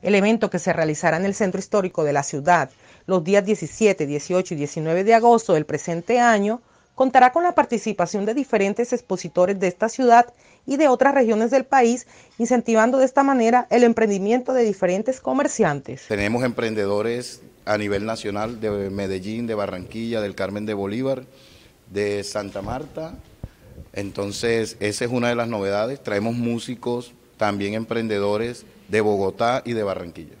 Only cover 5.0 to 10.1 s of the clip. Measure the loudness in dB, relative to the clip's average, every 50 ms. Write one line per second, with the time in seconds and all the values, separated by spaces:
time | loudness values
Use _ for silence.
5 | 2 4 4 6 6 6 4 4 4 2 2 2 2 -2 -6 -6 -4 -4 -6 -6
6 | -2 0 2 2 4 4 4 4 2 0 -2 -4 _ _ _ _ _ _ _ 0
7 | 0 4 6 6 6 6 6 4 0 2 2 2 0 2 0 -4 -2 -4 -2 -2
8 | -2 -2 -2 -4 -2 -2 -2 -2 -2 0 0 2 2 0 0 -2 -2 -2 -2 -6
9 | -4 _ -6 -6 -6 -6 2 2 2 2 2 0 0 -2 -2 _ -4 -4 -2 2
10 | 4 6